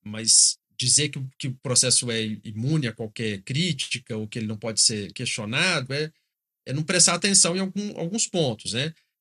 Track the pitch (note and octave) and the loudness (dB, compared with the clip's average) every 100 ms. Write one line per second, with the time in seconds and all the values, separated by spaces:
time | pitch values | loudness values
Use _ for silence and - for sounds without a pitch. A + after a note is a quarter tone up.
0 | G#2 G#2+ A2 - - - _ - B2 - | -12 -4 4 6 6 2 _ -4 2 2
1 | D3 C#3+ C3 - C3+ - C3+ A#2+ B2+ - | 2 -4 -10 -8 -8 -6 0 2 4 2
2 | A#2+ A2+ A2 G#2+ - G#2+ B2+ D#3+ A#2+ - | 0 -2 -2 -6 -8 -4 0 0 0 -6
3 | A2 - A2 G2+ - C3+ F3+ C3 - - | -10 -6 -4 -4 -4 -2 0 -2 -6 -8
4 | - A2 G#2+ A#2+ G#2+ G#2+ A2+ A2 - A2 | -6 -6 -6 -6 -6 -6 -4 2 2 0
5 | G2 - A#2+ - G#2 C3 F#3 E3 C3 C#3 | -6 -8 -6 -6 -4 0 0 0 -2 -4
6 | D#3 _ _ _ _ _ - C3+ D#3 F3+ | -6 _ _ _ _ _ -6 -4 2 4
7 | - F3 G3+ F#3+ E3+ F3+ F#3+ G3+ G#3 - | 4 4 4 4 4 2 -2 -4 -6 -4
8 | E3+ A3 - F3+ C#3+ G#2+ F#2 A2 D3+ - | -4 -2 -2 2 2 0 -4 -4 -4 -8
9 | _ _ | _ _